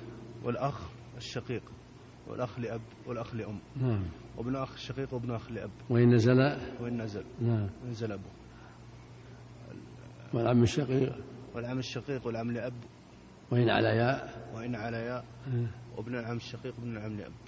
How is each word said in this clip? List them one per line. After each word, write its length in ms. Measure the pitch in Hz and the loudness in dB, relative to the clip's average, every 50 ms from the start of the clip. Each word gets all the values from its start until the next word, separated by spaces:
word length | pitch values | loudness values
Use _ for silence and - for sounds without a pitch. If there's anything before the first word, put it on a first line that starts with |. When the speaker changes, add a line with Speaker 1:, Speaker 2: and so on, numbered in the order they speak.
| - - - - - - - - - | -10 -12 -12 -14 -14 -14 -14 -6 -4
Speaker 1:
والأخ 440 | 120 120 - 127 139 143 - - - - - - - - | -4 -2 0 0 -2 -2 -4 -8 -12 -12 -16 -18 -16 -14
الشقيق 460 | 123 - - - 123 - - 123 107 - - - - - - - - - - - - - - | -12 -10 -8 -8 -8 -6 -4 -6 -6 -6 -10 -14 -18 -18 -18 -20 -18 -18 -20 -20 -16 -12 -10
والأخ 300 | - 107 127 113 - 123 | -4 -4 -4 -4 -4 -4
لأب 220 | 117 107 113 117 113 - - - - | -4 -4 -4 -6 -8 -10 -16 -14 -10
والأخ 280 | 127 123 113 117 - 123 | -8 -6 -6 -6 -6 -6
لأم. 240 | 113 104 95 101 95 - - - 131 | -6 -6 -6 -8 -10 -12 -10 -4 0
Speaker 2:
نعم. 220 | 127 127 113 101 92 85 80 - - - - | 2 2 2 2 0 -2 -6 -10 -14 -12 -8
Speaker 1:
وابن 200 | - 117 123 131 | -6 -4 -2 -2
أخ 160 | 135 135 - | -2 -4 -6
الشقيق 420 | - - - - 117 135 135 127 131 | -8 -10 -10 -8 -6 -6 -6 -4 -4
وابن 160 | 123 117 123 | -4 -4 -2
أخ 200 | 120 113 - - | -4 -4 -4 -6
لأب. 200 | 117 104 92 101 - - - - | -8 -8 -8 -8 -10 -12 0 4
Speaker 2:
وإن 240 | 120 120 120 120 120 | 8 10 10 10 10
نزل. 260 | 117 107 123 127 127 131 147 143 - - - - - | 10 10 10 10 10 8 6 4 0 -4 -8 -8 -6
Speaker 1:
وإن 220 | 120 120 120 117 | -4 -4 -2 -2
نزل. 220 | 113 110 101 98 - - - - | -4 -4 -6 -8 -8 -8 -4 0
Speaker 2:
نعم. 280 | 120 117 113 110 104 95 - - 120 | 2 2 4 2 2 -2 -4 -8 -8
Speaker 1:
نزل 260 | 123 120 104 117 107 | -8 -6 -4 -4 -4
أبوه. 200 | 101 95 92 87 - - - - - - - - - - - - - - - - - - - - - - - - - - - - - - - - - - - - - - - - | -4 -6 -8 -12 -16 -18 -18 -18 -18 -18 -18 -20 -20 -18 -20 -18 -18 -18 -18 -20 -20 -20 -18 -18 -18 -18 -18 -18 -18 -16 -16 -14 -14 -14 -14 -16 -16 -18 -18 -18 -18 -18 -8 -4
Speaker 2:
والعم 300 | - 123 117 113 123 120 | 0 2 4 6 8 8
الشقيق. 540 | 117 113 - - 143 123 131 135 135 135 131 135 135 - - - - - - | 8 8 6 2 2 2 4 2 2 2 0 -4 -10 -12 -14 -14 -14 -10 -8
Speaker 1:
والعم 240 | 120 117 120 127 131 | -6 -6 -4 -4 -4
الشقيق 480 | 123 - - 127 117 135 139 123 107 | -4 -4 -6 -6 -4 -4 -4 -4 -2
والعم 240 | 120 113 113 117 120 | -4 -4 -2 -2 -2
لأب. 240 | 120 117 107 127 120 120 - - - - - - - - - - - - - - | -2 -2 -4 -4 -6 -8 -12 -16 -18 -20 -20 -20 -20 -20 -20 -20 -20 -20 -2 4
Speaker 2:
وإن 200 | 120 120 123 117 | 6 6 8 8
عليا. 580 | 104 104 113 113 110 113 117 123 135 - - - - - - - - | 8 6 6 6 6 6 6 4 2 0 -2 -8 -10 -12 -12 -10 -8
Speaker 1:
وإن 200 | 110 113 123 123 | -6 -6 -4 -4
عليا. 500 | 110 107 117 117 113 117 120 123 123 123 - - - - | -4 -4 -4 -4 -4 -4 -4 -4 -6 -8 -10 -14 -12 -6
Speaker 2:
إيه. 240 | 135 127 120 120 113 95 - - - - | -2 -2 0 0 -2 -4 -8 -14 -12 -10
Speaker 1:
وابن 180 | - 110 120 123 | -10 -6 -4 -4
العم 220 | 123 117 113 120 | -4 -2 -2 -4
الشقيق 380 | 117 - - - 113 - 127 120 - | -4 -6 -8 -10 -8 -8 -8 -8 -6
وابن 180 | 120 120 113 | -6 -6 -6
العم 200 | 107 104 107 107 | -6 -6 -6 -6
لأب. 160 | 104 95 - - - - | -6 -8 -10 -12 -16 -18